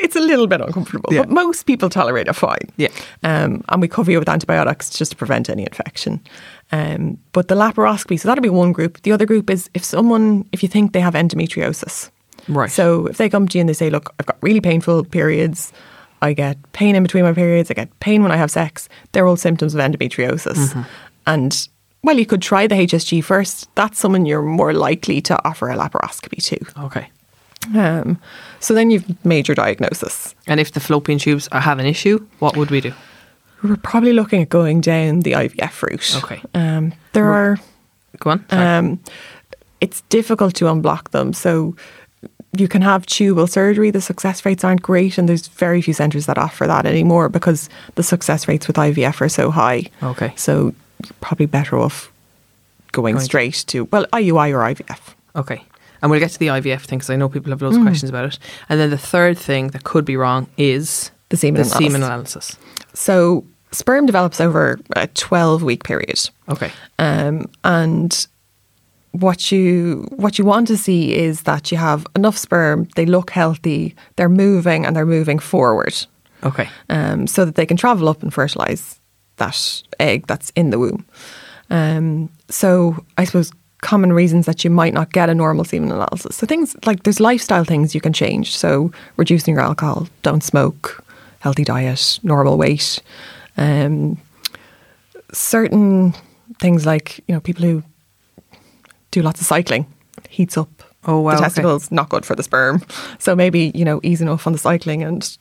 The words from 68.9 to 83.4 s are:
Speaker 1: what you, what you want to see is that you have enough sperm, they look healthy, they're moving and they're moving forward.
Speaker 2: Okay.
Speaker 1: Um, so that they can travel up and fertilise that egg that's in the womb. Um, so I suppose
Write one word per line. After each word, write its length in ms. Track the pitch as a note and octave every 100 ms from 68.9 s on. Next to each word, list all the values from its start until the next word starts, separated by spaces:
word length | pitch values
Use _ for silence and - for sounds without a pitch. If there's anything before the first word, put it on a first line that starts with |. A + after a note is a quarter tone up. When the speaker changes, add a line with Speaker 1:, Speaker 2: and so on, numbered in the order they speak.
| _ _
Speaker 1:
what 400 | F3+ F#3 F3+ -
you, 560 | G3 F#3 F3+ E3+ D3+ - C4+
what 220 | G#3 G3+
you 80 | G3+
want 220 | G#3 A#3
to 100 | G#3+
see 360 | - F3 D3+ -
is 260 | E3 D#3
that 280 | - D3 -
you 60 | E3
have 280 | E3 D3+ D#3+ -
enough 220 | G#3 G#3+
sperm, 500 | - F3 D#3+ D3+ E3+ -
they 100 | E3
look 260 | F3+ F3+
healthy, 640 | - E3 D#3+ E3 D3 D#3+ - - -
they're 140 | F3+
moving 560 | F#3 G3 F#3+ F3 D#3+ -
and 100 | D#3
they're 100 | D#3
moving 340 | E3 D#3 D3
forward. 560 | - - B2+ A2 - - - _ _ _
Speaker 2:
Okay. 260 | - C3+ A2+ - -
Speaker 1:
Um, 360 | D#3 D3+ D#3 -
so 160 | - F3
that 100 | D3+
they 100 | E3
can 120 | F3
travel 300 | B3 A3 D#3+
up 140 | D#3
and 100 | -
fertilise 640 | C#3+ C#3+ - - - - - _ _ _ -
that 460 | - - - - - -
egg 280 | D3 G#2+ -
that's 240 | - - -
in 140 | E3
the 60 | A2
womb. 260 | B2 - - - - - - - _
Um, 600 | E3+ D#3 D#3+ D#3+ D#3 D#3+ - -
so 540 | - F#3+ F3+ E3+ D#3+ - -
I 80 | E3+
suppose 260 | F3+